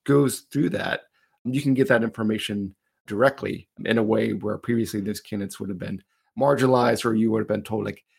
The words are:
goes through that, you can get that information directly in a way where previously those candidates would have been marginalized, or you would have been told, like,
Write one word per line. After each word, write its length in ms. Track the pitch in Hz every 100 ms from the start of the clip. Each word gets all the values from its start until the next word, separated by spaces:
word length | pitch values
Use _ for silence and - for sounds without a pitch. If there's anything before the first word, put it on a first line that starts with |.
goes 360 | - 143 135 - -
through 180 | 143 170
that, 320 | - - - - _ _ _
you 180 | 120 135
can 120 | 139
get 140 | 131 135
that 140 | 120
information 720 | 113 - 107 107 - 101 98 - _ _ -
directly 640 | 104 135 135 - - - -
in 140 | 107 113
a 40 |
way 300 | 110 110 113
where 260 | 110 107 104
previously 420 | - 117 107 104
those 200 | 98 101
candidates 400 | - 104 98 -
would 80 | 98
have 100 | 90
been 240 | - 98 - _ _ 110
marginalized, 680 | 139 135 131 123 120 113
or 100 | 117
you 160 | 110 110
would 100 | 110
have 80 | 107
been 140 | 104
told, 220 | - 110
like, 180 | 104 - _